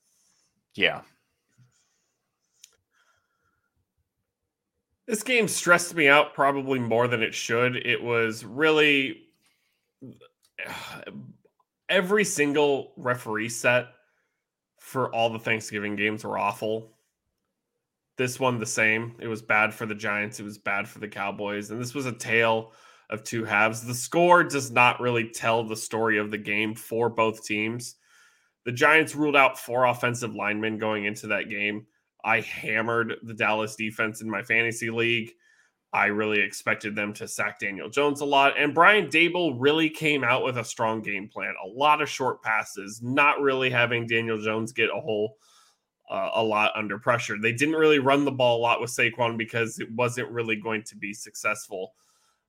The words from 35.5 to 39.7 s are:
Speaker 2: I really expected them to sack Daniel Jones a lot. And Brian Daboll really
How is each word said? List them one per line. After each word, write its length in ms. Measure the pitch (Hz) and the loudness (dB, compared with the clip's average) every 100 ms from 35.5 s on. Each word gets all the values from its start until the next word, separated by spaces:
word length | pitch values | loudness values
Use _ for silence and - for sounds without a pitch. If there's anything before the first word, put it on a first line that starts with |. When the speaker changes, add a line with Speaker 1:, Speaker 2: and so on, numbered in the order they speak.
| _ _ _ _ | _ _ _ _
Speaker 2:
I 140 | 101 101 | 0 0
really 340 | 104 107 104 | 2 0 2
expected 540 | 101 - - 107 110 | 0 -2 -4 -2 -4
them 200 | 104 104 | -6 -6
to 140 | 104 104 | -6 -10
sack 320 | - 101 - | -6 -6 -6
Daniel 280 | 101 95 85 | -8 -8 -6
Jones 320 | 113 147 143 | 0 2 0
a 60 | 147 | 2
lot. 320 | 143 139 - | 4 4 4
And 160 | 147 | 0
Brian 320 | 147 175 208 160 | 6 8 8 4
Daboll 500 | 160 170 175 170 120 | 2 2 2 0 2
really 300 | 135 | 4